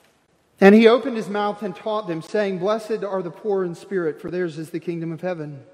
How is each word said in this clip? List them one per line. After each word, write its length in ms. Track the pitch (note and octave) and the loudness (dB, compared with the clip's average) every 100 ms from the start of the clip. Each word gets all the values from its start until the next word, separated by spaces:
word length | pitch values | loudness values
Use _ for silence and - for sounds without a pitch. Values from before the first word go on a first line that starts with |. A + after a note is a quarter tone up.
| _ _ _ _ _ - | _ _ _ _ _ 6
And 140 | G3 | 8
he 140 | G#3+ A3+ | 10 8
opened 280 | B3 C4 A#3 | 6 2 -6
his 120 | F3 | -6
mouth 340 | G#3 G#3 G#3 | -4 -4 -4
and 120 | G#3 | -8
taught 320 | E3+ A3 G#3+ F#3+ | -8 -6 -6 -4
them, 140 | E3 | -8
saying, 380 | D#3 G#3+ G3+ F#3 | -4 -2 -2 -2
"Blessed 440 | F#3 A3 A3 A3 | -2 -2 -4 -6
are 200 | G3 F#3+ | -4 -6
the 80 | F3 | -6
poor 340 | - G#3+ G3 | -8 -4 -2
in 100 | F3+ | -2
spirit, 460 | E3 - G3 D#3+ D3 | -6 -6 -4 -4 -4
for 100 | F3 | -8
theirs 280 | F3+ F3+ D3+ | -6 -6 -6
is 120 | D#3 | -10
the 80 | E3 | -10
kingdom 320 | F3+ E3+ E3 | -8 -8 -6
of 120 | D#3+ | -6
heaven. 420 | F3+ F3 D3+ C#3 A#2+ | -6 -8 -10 -14 -20